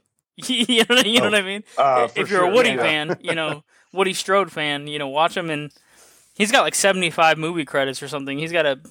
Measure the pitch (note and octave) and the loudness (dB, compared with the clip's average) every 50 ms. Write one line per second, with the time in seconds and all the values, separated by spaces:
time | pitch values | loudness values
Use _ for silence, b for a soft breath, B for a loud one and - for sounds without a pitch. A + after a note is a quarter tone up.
0 | _ _ _ _ _ _ _ - D3 - B3+ A#3 A3+ B3+ A#3+ A3 A3 - A#3+ B3+ | _ _ _ _ _ _ _ -14 -6 -4 -2 0 0 2 2 2 2 4 4 2
1 | B3 G#3 A#3 B3 B3 G#3 G#3+ G#3 F#3+ F#3+ G3 G#3 - _ - - C3+ C#3 B2+ B2 | 4 4 2 2 2 2 0 0 -2 -2 -8 -10 -10 _ -2 2 2 4 4 2
2 | A#2+ A2+ - G#3 - F3+ G3+ F#3 F3+ F3+ G#3 B3+ B3+ A3+ - - - D#3+ D#3 D3+ | 2 0 -2 -4 -4 0 2 2 2 4 4 4 2 2 0 0 0 0 0 -2
3 | D3+ D#3+ F3+ - - F3 E3 E3 D#3 D#3 D3+ D3+ _ b b b b b - F#3 | -2 -4 -6 -6 -4 -6 -4 -4 -4 -6 -8 -10 _ b b b b b -2 -2
4 | F#3+ F#3+ F3 - - G3 F#3+ G3+ F#3 E3 - D#3+ D3+ D3 C#3+ C#3+ D3 D3 D3 D3 | -2 0 -2 -4 -2 0 2 0 0 0 -4 -6 -4 -4 -4 -6 -6 -8 -8 -8
5 | C#3+ C3+ C3+ D3+ E3 E3+ - F#3+ E3+ D#3+ D3+ D3 D3 D3 b b b b b b | -6 -4 0 0 0 0 0 -4 -4 -4 -6 -6 -6 -10 b b b b b b
6 | b b b b b b b - G#3 G#3 C4 C4 E3+ D#3 - - - G3 F#3+ F#3 | b b b b b b b -2 0 2 2 2 2 2 0 2 2 2 2 2
7 | F3+ D#3+ - F3+ D#3+ D#3+ D#3 D#3 D#3 E3 F3 E3 C#3+ - - C#3 C3+ C3+ C3 - | 0 -2 2 2 4 4 4 2 -2 -4 -4 -4 -6 -2 -2 -2 -2 -2 -4 -8
8 | D3 C3 D3+ C#3+ C3+ C#3 C#3 C#3+ D#3+ D#3+ E3+ E3+ D3+ C#3+ C3+ C#3 D#3 - | -10 -10 -10 -10 -8 -6 -6 -6 -6 -2 0 0 2 2 0 -2 -6 -20